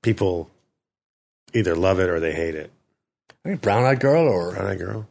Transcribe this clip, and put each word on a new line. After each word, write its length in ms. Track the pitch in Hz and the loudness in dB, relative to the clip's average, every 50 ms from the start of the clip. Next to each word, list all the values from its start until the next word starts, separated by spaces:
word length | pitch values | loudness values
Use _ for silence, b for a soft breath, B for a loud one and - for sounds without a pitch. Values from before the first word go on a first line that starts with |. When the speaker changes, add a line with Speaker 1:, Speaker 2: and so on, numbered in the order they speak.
| - | 0
Speaker 1:
people 460 | 120 110 - 98 95 90 85 80 - _ _ _ _ _ _ _ _ _ _ _ _ _ _ _ _ _ _ _ - - | 0 0 2 0 -2 -2 -2 -6 -10 _ _ _ _ _ _ _ _ _ _ _ _ _ _ _ _ _ _ _ -6 -2
either 200 | 117 107 92 85 | -2 0 0 0
love 240 | 82 87 92 95 92 | 2 2 2 2 2
it 100 | 95 90 | 2 0
or 120 | 87 82 | 0 0
they 140 | 80 82 76 | -2 -2 -2
hate 200 | 80 82 82 80 | -2 -4 -4 -4
it? 160 | 78 78 - _ _ _ _ _ _ _ _ _ _ _ _ - _ _ | -8 -10 -14 _ _ _ _ _ _ _ _ _ _ _ _ -20 _ _
Speaker 2:
I 40 | 165 | -8
think 140 | 196 147 - | -8 -2 0
Brown 200 | 104 101 113 123 | 0 2 4 4
Eyed 140 | 131 135 127 | 4 2 2
Girl 300 | 127 135 143 165 165 147 | 2 2 4 4 4 2
or 240 | 110 90 87 87 90 | 2 0 0 -4 -4
Speaker 1:
Brown 140 | 95 95 | -6 -4
Eyed 120 | 98 98 92 | -4 -4 -6
Girl? 300 | 87 92 104 110 110 - | -6 -8 -8 -8 -10 -14